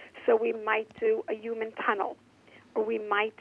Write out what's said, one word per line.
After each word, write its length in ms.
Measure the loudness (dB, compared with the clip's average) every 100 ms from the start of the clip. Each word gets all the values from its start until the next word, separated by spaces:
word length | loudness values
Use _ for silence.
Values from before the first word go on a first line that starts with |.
| -20 -4 2
So 100 | 4
we 160 | 4
might 360 | -2 0 0 -2 -2
do 240 | 2 2 0
a 40 |
human 380 | -6 -6 -6 -6
tunnel, 460 | -2 0 0 -2 -6 _ _ -20 -20 -8
or 100 | -4
we 140 | -2 -2
might 340 | 0 0 0 -2